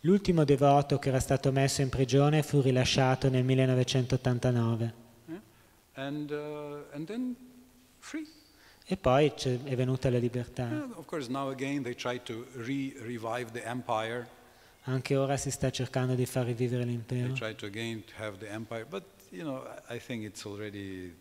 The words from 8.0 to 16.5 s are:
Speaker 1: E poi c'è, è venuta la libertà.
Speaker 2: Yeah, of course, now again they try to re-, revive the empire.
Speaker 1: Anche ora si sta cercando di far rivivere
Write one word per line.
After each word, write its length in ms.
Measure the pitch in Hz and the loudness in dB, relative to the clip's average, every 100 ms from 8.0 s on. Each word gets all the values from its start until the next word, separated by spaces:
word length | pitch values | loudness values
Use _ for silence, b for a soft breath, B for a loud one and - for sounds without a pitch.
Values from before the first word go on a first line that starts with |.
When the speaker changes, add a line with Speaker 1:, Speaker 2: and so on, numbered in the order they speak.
| - 311 302 - _ b b b | -12 -10 -10 -16 _ b b b
Speaker 1:
E 120 | - 185 | -8 0
poi 360 | 131 127 151 | 4 6 4
c'è, 280 | - 135 123 | 2 -2 -2
è 140 | 139 123 | -2 -2
venuta 340 | 127 131 135 | 0 2 2
la 80 | 123 | 2
libertà. 480 | 120 120 120 - 120 | 0 -2 -6 -6 -4
Speaker 2:
Yeah, 220 | 302 277 | -4 -8
of 120 | 196 151 | -12 -8
course, 220 | 165 120 | -8 -6
now 220 | 135 139 | -4 -4
again 320 | 131 135 143 | -4 -4 -4
they 120 | 123 | -4
try 260 | 120 123 123 | -4 -4 -6
to 240 | 123 113 127 | -6 -10 -10
re-, 400 | 131 117 139 135 135 | -10 -6 -4 -4 -8
revive 520 | 117 120 113 120 120 | -8 -6 -4 -4 -6
the 100 | 117 | -8
empire. 640 | 110 127 123 110 110 120 117 B B B B B | -6 -6 -2 -2 -2 -6 -8 B B B B B
Speaker 1:
Anche 300 | - 131 - | -4 -4 0
ora 220 | 135 135 139 | 0 2 0
si 160 | 139 | -2
sta 180 | - 131 | -2 -2
cercando 440 | - 123 135 127 127 | -2 -2 0 0 0
di 100 | 123 | 0
far 180 | 131 | 0
rivivere 360 | 120 | -2